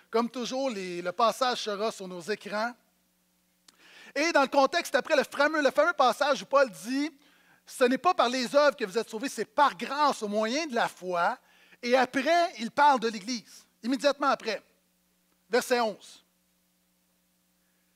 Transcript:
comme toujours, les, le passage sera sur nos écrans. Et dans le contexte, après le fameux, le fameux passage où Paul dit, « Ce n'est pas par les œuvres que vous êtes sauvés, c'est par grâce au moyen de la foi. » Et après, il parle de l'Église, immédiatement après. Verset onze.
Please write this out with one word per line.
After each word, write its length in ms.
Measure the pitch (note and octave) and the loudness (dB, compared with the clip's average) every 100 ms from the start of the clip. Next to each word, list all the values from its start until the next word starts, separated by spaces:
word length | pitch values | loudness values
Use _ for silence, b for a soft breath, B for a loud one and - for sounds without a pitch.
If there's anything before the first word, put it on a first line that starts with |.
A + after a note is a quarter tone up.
| b | b
comme 200 | A3+ A#3 | -2 0
toujours, 400 | C4 G#3+ B3+ C4+ | -4 -6 -4 -4
les, 320 | G3+ F#3 F3 | -4 -8 -8
le 100 | F3 | -6
passage 480 | F3 A#3 - B3+ A#3 | 0 0 2 -2 -2
sera 320 | A3 G3 A3 | -6 -4 -4
sur 160 | - F#3 | -6 -12
nos 140 | F3+ | -10
écrans. 520 | D#3+ G#3 G#3 G3+ A#3 B3 _ _ _ _ _ _ _ _ _ B B B B | -8 -8 -8 -6 -6 -8 _ _ _ _ _ _ _ _ _ B B B B
Et 200 | C4+ E4 | -2 2
dans 80 | D#4 | 2
le 80 | C4+ | 2
contexte, 440 | C#4 C4+ F4 - C4 | 4 2 2 -2 -2
après 200 | - D4+ | 0 0
le 80 | |
fameux, 380 | A#3 - D4 D#4+ | 0 0 0 2
le 100 | C4+ | 0
fameux 220 | - D#4+ | 2 2
passage 480 | F4 B3+ - C#4 A3 | 2 2 2 0 -2
où 40 | F#3+ | 0
Paul 240 | C#4 C4+ | 2 2
dit, « 400 | E3 G3 C4+ D4+ - b b b b b | -2 -6 -4 -4 -8 b b b b b
Ce 200 | - B3 | 0 0
n'est 120 | C4 | 2
pas 160 | F4 | 0
par 140 | F4+ B3 | 2 0
les 260 | C4 A#3+ | 0 2
œuvres 220 | C#4+ D4 C#4 | 4 4 2
que 80 | |
vous 140 | G#3 G3+ | -4 -6
êtes 120 | G#3 | -6
sauvés, 200 | A3 C4 | -6 -8
c'est 160 | - G#3 | -8 -4
par 320 | - C#4 F3+ | 2 2 0
grâce 440 | A#3 C#4 D4 G#3+ | -6 0 0 0
au 60 | G#3 | -4
moyen 400 | G#3 A3 C4+ E4 | -2 -2 -2 -4
de 80 | A#3 | -2
la 140 | F3+ | -2
foi. » 480 | - F#3 F3 F3+ B3 b b b b | -4 -6 -2 0 -2 b b b b
Et 140 | A#3+ B3+ | 0 2
après, 560 | B3+ C4+ C4 F4 E4+ D#4+ | 2 0 2 2 2 -4
il 100 | A3 | -4
parle 300 | - D4 C4 | 4 4 4
de 80 | A3+ | 0
l'Église, 580 | A3 G3 A#3+ - - _ _ | -6 -8 -10 -12 -20 _ _
immédiatement 460 | A3+ C4 C#4+ C4+ C#4+ | -4 0 0 2 0
après. 340 | A#3 A3 G3 - _ _ _ _ _ _ _ _ | 0 -2 -8 -8 _ _ _ _ _ _ _ _
Verset 300 | A#3 - B3 | -2 0 0
onze. 460 | A3+ F#3 - - _ _ _ _ _ _ _ _ _ _ _ _ _ _ _ _ _ | 0 -4 -16 -20 _ _ _ _ _ _ _ _ _ _ _ _ _ _ _ _ _